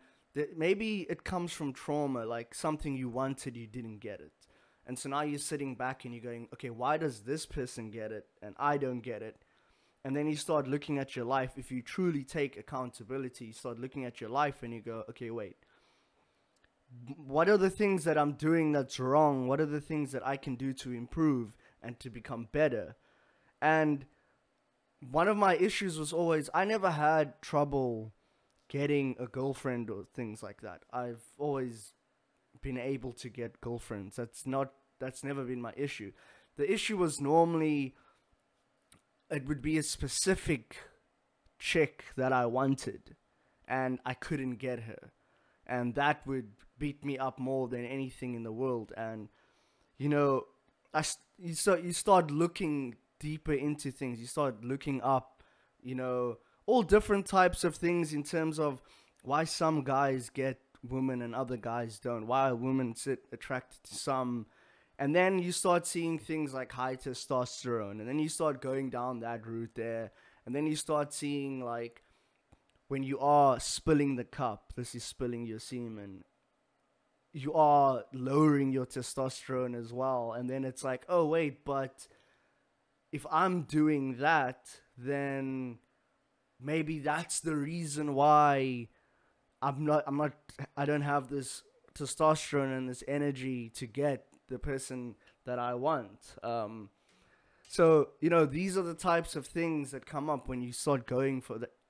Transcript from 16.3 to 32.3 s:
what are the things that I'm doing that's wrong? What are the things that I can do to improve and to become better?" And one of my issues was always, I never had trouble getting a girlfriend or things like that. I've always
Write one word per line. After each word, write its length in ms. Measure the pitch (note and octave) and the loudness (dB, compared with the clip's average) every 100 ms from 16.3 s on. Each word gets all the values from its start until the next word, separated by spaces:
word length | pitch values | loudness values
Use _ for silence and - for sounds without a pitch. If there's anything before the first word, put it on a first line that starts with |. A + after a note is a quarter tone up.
| _ _ _ _ _ _ B2 A#2+ C#3 | _ _ _ _ _ _ -20 -16 -14
what 320 | C3+ C#3+ E3+ | -2 4 6
are 80 | G#3 | 8
the 120 | F#3+ | 6
things 360 | F#3+ G#3 F#3+ D#3 | 4 4 4 4
that 120 | D3+ | 4
I'm 140 | D3 | 4
doing 400 | C#3 D#3 E3 D#3 | 2 4 4 4
that's 260 | D3 B2+ - | 2 0 -2
wrong? 520 | B2+ C#3+ D3+ C3+ B2+ | 4 6 6 4 2
What 100 | C#3 | 2
are 60 | D#3 | 0
the 160 | D3 | -2
things 320 | C#3+ D#3 C#3 | -4 -4 -2
that 120 | C3 - | -4 -4
I 120 | C#3 | -4
can 180 | C#3+ B2 | -4 -4
do 160 | C3+ | -4
to 220 | C3 C3 | -4 -6
improve 600 | B2 A#2+ - D#3 C3 A2 - _ _ | -8 -6 2 4 4 0 -10 _ _
and 160 | A#2 A#2+ | -14 -12
to 100 | C3 | -12
become 380 | A2+ - A#2 A#2 | -14 -10 -10 -4
better?" 420 | D3 D3+ A2+ D#2+ - _ _ _ _ _ _ | 2 2 2 -4 -12 _ _ _ _ _ _
And 440 | D3 D#3+ D#3 C#3+ C3+ _ _ _ _ _ _ _ _ _ C3 | 4 4 4 0 -4 _ _ _ _ _ _ _ _ _ -4
one 160 | C#3 F#3 | 2 4
of 80 | G#3 | 6
my 200 | G3+ E3 | 6 6
issues 420 | G#3+ - G3 D#3 | 4 2 -2 -4
was 140 | D3 | -2
always, 360 | E3 E3+ D#3 C#3 E3 | 0 2 2 2 0
I 100 | F#3+ | 2
never 240 | A3 F#3 | 2 2
had 500 | D3+ D3+ D#3 C#3+ - | 4 4 4 2 -4
trouble 720 | - D3+ D3 C#3 B2+ A2+ A2 - _ _ _ _ - | -2 0 2 2 0 -2 -8 -14 _ _ _ _ -8
getting 480 | C#3+ C#3+ D3 C3+ B2 | -2 2 2 2 -2
a 80 | B2 | -6
girlfriend 640 | C3 C3+ C3 C3+ B2 A2+ | -4 -4 -2 -4 -2 -4
or 140 | G2+ - - | -8 -10 -8
things 260 | A#2 G#2+ | -8 -8
like 200 | G2+ G#2 | -12 -12
that. 220 | G#2+ E2+ - | -14 -14 -10
I've 300 | B2 B2 A#2 - - | -8 -6 -10 -16 -6
always 560 | D3 C#3 B2+ A2+ G#2 - _ _ _ | -2 -2 -2 -6 -16 -20 _ _ _